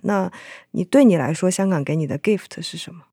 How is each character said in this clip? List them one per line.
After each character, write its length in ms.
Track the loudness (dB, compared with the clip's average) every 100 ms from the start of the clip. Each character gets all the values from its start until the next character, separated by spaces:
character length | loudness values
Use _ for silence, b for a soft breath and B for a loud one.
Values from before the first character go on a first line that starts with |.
那 260 | -2 -2 -2 B B B B
你， 120 | -6
对 220 | 2 6 6
你 100 | 6
来 180 | 2
说， 160 | 0 0
香 200 | 0 0
港 120 | 0
给 140 | 0 -2
你 100 | -2
的 140 | -2
gift 420 | 0 -2 -4 -14
是 160 | -12 -12
什 160 | -14
么？ 60 | -16 -18